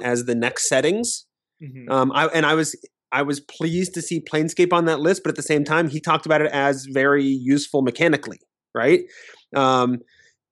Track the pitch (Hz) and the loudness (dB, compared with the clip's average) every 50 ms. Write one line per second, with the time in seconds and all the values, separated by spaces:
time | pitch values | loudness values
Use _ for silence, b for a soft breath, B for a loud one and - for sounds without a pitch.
0 | - 123 123 120 120 123 120 117 117 127 127 - - - 143 131 135 156 190 220 | 0 0 0 0 0 0 0 0 0 -2 -2 -2 -2 0 0 2 2 2 0 0
1 | 240 233 - - - _ _ _ _ _ _ _ 160 139 127 131 123 120 131 135 | -2 -4 -6 -8 -12 _ _ _ _ _ _ _ -18 -18 -18 -16 -8 -2 0 2
2 | 131 135 - 143 156 156 147 165 156 147 156 160 156 147 - - - - _ _ | 2 2 2 2 0 2 2 0 2 2 2 2 0 -2 -4 -10 -16 -20 _ _
3 | _ _ 123 131 143 143 143 139 143 - - - 160 165 165 175 190 180 185 175 | _ _ -4 -4 -2 -2 -4 -6 -6 -14 -10 -6 -4 -4 -2 -2 -4 -4 -6 -8
4 | 160 - 175 160 - - - 156 156 160 156 - 175 175 175 170 170 165 160 139 | -8 -6 -6 -6 -6 -4 -2 -2 -2 -2 2 2 2 4 4 2 2 2 0 0
5 | 147 170 196 196 - 160 151 - 143 - 156 147 143 143 156 165 170 151 135 151 | 0 0 0 0 -2 -6 -6 -6 -4 -2 0 0 0 0 0 0 0 0 -2 -6
6 | - 170 156 160 - 160 156 151 151 151 - 139 139 139 139 135 131 135 131 135 | -2 0 -2 -2 2 0 2 2 2 0 0 0 0 0 0 -2 -4 -4 -2 0
7 | 135 139 143 143 139 135 135 131 123 127 139 143 143 - - 143 135 123 120 - | 2 4 4 4 2 0 0 -2 2 2 2 2 0 0 -2 0 0 0 0 2
8 | 165 170 151 - - - 98 - _ _ _ _ _ _ _ 120 113 135 170 180 | 2 2 2 0 -2 -8 -14 -16 _ _ _ _ _ _ _ -2 2 4 4 4
9 | 180 B B B B B B B B B - 139 135 131 131 127 123 123 123 120 | 2 B B B B B B B B B -2 0 2 2 4 2 2 0 0 -4
10 | - b b b b b b b _ _ | -6 b b b b b b b _ _